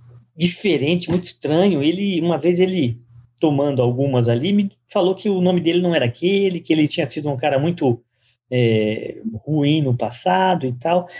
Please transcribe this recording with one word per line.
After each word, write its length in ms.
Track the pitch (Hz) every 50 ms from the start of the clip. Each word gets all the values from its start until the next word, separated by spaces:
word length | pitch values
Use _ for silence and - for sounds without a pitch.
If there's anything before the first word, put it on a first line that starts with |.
| - - - - _ _ _
diferente, 760 | 160 165 175 175 - - 202 165 135 127 147 175 175 175 -
muito 140 | 170 180 175
estranho, 580 | - - - - 139 151 165 185 202 180 143 139
ele, 360 | 151 175 190 202 202 190 165
uma 180 | 160 175 170 147
vez 200 | 143 175 175 175
ele 400 | 185 185 190 180 143 120 117 - - _ - - - _ _ -
tomando 420 | - 156 147 139 143 147 139 127
algumas 480 | 123 120 123 127 139 143 131 123 117 120
ali, 240 | 117 120 139 190 202
me 160 | 208 202 196 - _ _
falou 300 | - - 208 180 185 190
que 120 | 185 - 214
o 140 | 196 185
nome 180 | 180 180 180 175
dele 220 | 156 165 165 175
não 140 | 180 175 170
era 100 | 156 127
aquele, 540 | 117 120 - 165 180 196 196 196 196 180 170
que 120 | 165 -
ele 160 | 165 156 151 147
tinha 220 | - - 156 127
sido 180 | - 156 147 147
um 80 | 139
cara 220 | 123 151 147 139 135
muito, 420 | 143 170 175 175 151 131 117 - _ _ _ _ _ _ _ _ _ -
é, 680 | 127 123 123 117 110 110 107 107 107 - - - - - - 113 113
ruim 480 | 107 - 139 156 156 143 143 151 156
no 160 | 147 131 120 120
passado 680 | 117 107 - - - 185 180 185 190 185 185 160 135 127
e 60 | 123
tal." 340 | 123 - 160 175 180 180 - -